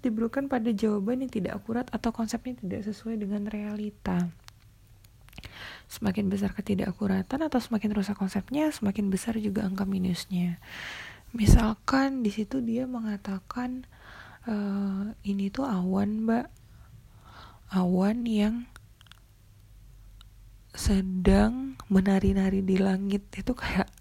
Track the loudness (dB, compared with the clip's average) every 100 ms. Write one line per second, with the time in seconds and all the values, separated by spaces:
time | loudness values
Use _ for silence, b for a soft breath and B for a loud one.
0 | -2 0 0 -2 -2 0 0 2 2 0
1 | 0 -2 -2 -2 -4 -4 -4 -4 -4 -4
2 | -4 -2 -4 -4 -6 -8 -6 -6 -6 -8
3 | -6 -6 -4 -4 -4 -6 -6 -6 -8 -6
4 | -2 0 -2 -6 -20 -20 -20 -20 -20 -20
5 | -20 -20 -20 -18 B B B B -18 -4
6 | -2 0 0 0 -2 -4 -2 -2 -2 -2
7 | 0 0 -2 -2 0 0 0 -2 0 0
8 | -2 -2 -2 -4 -2 0 0 0 -2 0
9 | 0 0 -2 -2 -2 -2 -2 -2 -2 0
10 | 0 -2 -2 0 0 -2 B B B B
11 | B B -8 4 10 10 8 0 2 2
12 | 2 2 0 -2 -2 -2 0 -2 -2 -4
13 | -4 -4 -6 -8 -6 -6 -6 -6 -12 B
14 | B B B B -4 -2 0 0 -2 -2
15 | -4 -6 -2 0 0 -2 0 0 2 2
16 | 2 0 2 0 -2 -12 -20 -20 -20 -20
17 | -20 B B B B B -4 0 4 4
18 | 2 2 0 2 2 0 -6 -16 -20 -20
19 | -20 -20 -20 -20 -20 -20 -20 -20 -20 -20
20 | -20 -20 -20 -20 -20 -20 -16 -2 2 2
21 | 2 2 6 6 6 2 -6 -8 2 4
22 | 6 4 4 2 2 2 2 4 4 2
23 | 0 -2 -4 -6 -4 -4 -2 -2 -2 -6